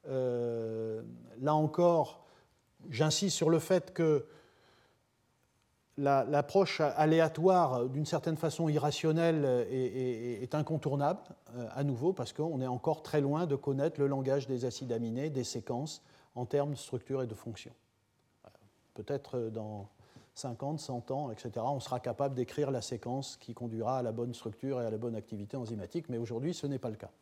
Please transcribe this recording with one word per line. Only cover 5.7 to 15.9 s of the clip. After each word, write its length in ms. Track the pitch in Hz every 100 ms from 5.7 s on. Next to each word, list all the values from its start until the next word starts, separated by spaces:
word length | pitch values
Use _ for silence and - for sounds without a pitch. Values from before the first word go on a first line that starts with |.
| _ _ -
la, 220 | 139 139
l'approche 580 | 120 151 - 196 185 -
aléatoire, 1080 | 151 156 156 160 160 160 185 180 151 127 127
d'une 180 | 135 151
certaine 300 | 156 170 156
façon 320 | 160 - 165
irrationnelle, 760 | 151 147 - 160 160 165 160 139 123 113
est, 60 | 131
est, 680 | 127 120 127 113 120 107
est 100 | 127
incontournable, 640 | 151 147 160 147 139 143 196 - - - 123
euh, 100 | 117
à 100 | 131
nouveau, 300 | 143 120 165
parce 200 | 190 113
qu'on 280 | - 160 139
est 80 | 127
encore 340 | 127 - 156
très 180 | - 151
loin 260 | 139 151 170
de 100 | 139
connaître 420 | - 135 143 -
le 80 | 139
langage 400 | 139 131 139 120
des 180 | 127
acides 280 | 123 - 123
aminés, 360 | 117 117 120 151
des 140 | 135
séquences, 600 | 120 117 - 120 151